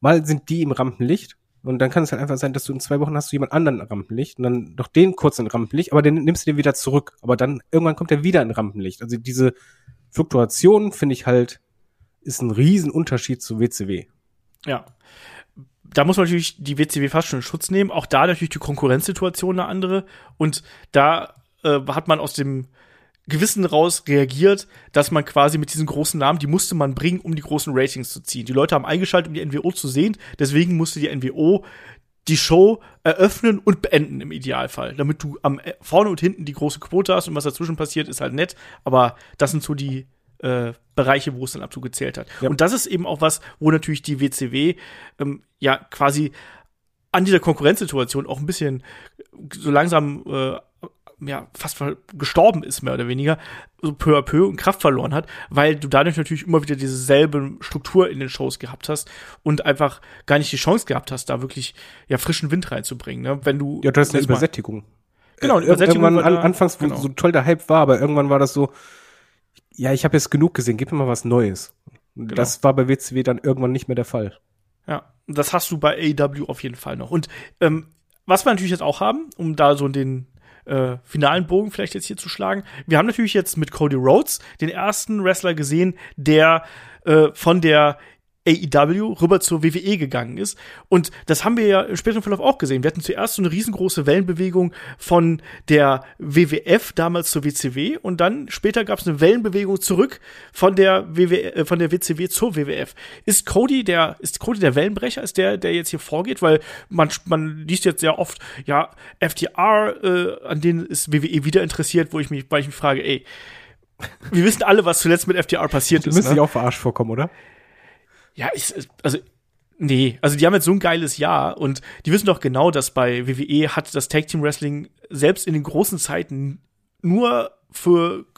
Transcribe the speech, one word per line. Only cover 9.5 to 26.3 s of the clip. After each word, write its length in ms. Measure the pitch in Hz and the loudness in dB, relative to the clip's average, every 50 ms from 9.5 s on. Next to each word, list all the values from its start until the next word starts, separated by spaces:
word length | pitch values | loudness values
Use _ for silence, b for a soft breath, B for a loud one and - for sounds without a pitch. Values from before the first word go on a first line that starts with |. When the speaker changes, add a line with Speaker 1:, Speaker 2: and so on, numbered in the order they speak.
| b b b b b b b b b b _ _ | b b b b b b b b b b _ _
Speaker 1:
Fluktuation 840 | _ - 160 - - 127 120 110 - - - 180 214 202 208 202 | _ -4 -4 0 2 2 2 2 0 4 6 6 8 6 4 0
finde 200 | 202 - 156 139 127 | -4 -2 -2 -2 -2
ich 120 | - - | -2 0
halt, 340 | 127 123 123 120 120 - _ _ _ _ _ _ _ _ _ _ _ _ _ | 2 2 2 2 0 -4 _ _ _ _ _ _ _ _ _ _ _ _ _
ist 220 | _ 151 123 - | _ -10 -8 -6
ein 80 | 123 117 | -4 -2
Riesenunterschied 880 | 107 110 131 160 202 196 165 143 - 160 165 - 131 120 - - 127 117 | 2 4 4 6 4 4 2 0 -2 -2 -2 -2 -4 -4 -4 -6 -8 -8
zu 200 | - - 113 110 | -8 -10 -2 -2
W 80 | 117 120 | -2 -2
C 180 | - - 101 | -2 -6 -6
W. 200 | 95 95 85 - _ _ _ _ _ _ _ _ _ _ _ - | -6 -6 -8 -8 _ _ _ _ _ _ _ _ _ _ _ -10
Speaker 2:
Ja. 180 | 147 135 120 - - _ _ B B B B B B B B B B _ - 131 _ _ _ | -8 -8 -8 -8 -14 _ _ B B B B B B B B B B _ -20 -20 _ _ _
Da 220 | _ - - 143 143 | _ -4 0 2 2
muss 120 | 170 190 | 4 4
man 80 | 196 180 | 2 2
natürlich 320 | 170 175 175 160 - - - | 2 2 0 -2 -4 -8 -10
die 180 | 143 139 143 139 | -8 -8 -2 -2
W 100 | 151 147 | -2 -2
C 120 | - 147 | 0 -2
W 80 | 139 139 | -2 0
fast 200 | - 160 165 - | 0 -2 -2 -2
schon 100 | - 131 | -6 -8
in 40 | |
Schutz 280 | 120 - - 160 - - | -6 -8 -10 -10 -6 -2
nehmen. 220 | 185 190 202 190 | 0 0 0 0
Auch 140 | - 160 - | -2 -6 -4
da 200 | - - 135 151 | 0 2 2 4
natürlich 240 | 180 175 - 170 156 | 4 2 -2 -4 -6
die 80 | - 147 | -6 -8
Konkurrenzsituation 1000 | - - 143 135 147 131 127 135 - - 185 - 190 180 175 - 185 185 185 185 | -8 -8 -4 0 2 2 2 2 0 -4 -4 -4 -4 -4 -4 -4 -4 -2 -2 -2
eine 80 | 175 - | -4 -4
andere. 380 | - 190 185 185 190 190 190 B B B B B B _ | -4 -4 -4 -2 -2 -2 -4 B B B B B B _
Und 260 | 160 156 147 - b b b b b b | -2 -2 -2 -4 b b b b b b
da, 440 | - 139 139 151 165 175 - - _ _ _ _ _ _ | 4 4 4 6 4 0 -4 -10 _ _ _ _ _ _
äh, 180 | - 151 147 139 135 | 0 0 0 2 0
hat 220 | 139 131 156 156 175 | -2 -6 -6 0 0
man 100 | 160 156 | 0 0
aus 140 | 151 143 | 0 -6
dem 340 | - - 139 139 135 131 131 - b b b b b b b b b b _ | -6 -6 -6 -4 -4 -8 -10 -12 b b b b b b b b b b _
gewissen 380 | - 143 156 196 220 - 202 185 | -6 -2 0 0 0 0 -2 -2
raus 400 | 170 147 151 165 175 170 - - | 0 2 2 2 2 0 -4 -2
reagiert, 600 | 143 143 143 139 127 131 139 175 196 202 196 - b b b b b | 2 2 2 2 2 0 2 4 4 4 2 -2 b b b b b
dass 180 | - 143 143 - | 0 2 2 2
man 140 | 170 151 143 | 0 -2 -2
quasi 340 | - - 147 143 151 156 156 | 0 2 4 4 4 2 0
mit 140 | 147 - | -4 -4
diesen 140 | - 156 156 | -4 -4 -4
großen 320 | 151 - 143 156 - - 156 | -4 -2 -4 -4 -2 -2 0
Namen, 200 | 135 139 | 0 0